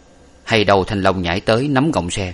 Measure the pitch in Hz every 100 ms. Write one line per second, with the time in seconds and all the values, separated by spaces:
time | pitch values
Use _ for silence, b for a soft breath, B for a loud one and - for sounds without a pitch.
0 | _ - - _ - 113 101 98 92 104
1 | 95 92 85 92 - 113 147 131 160 110
2 | 87 107 92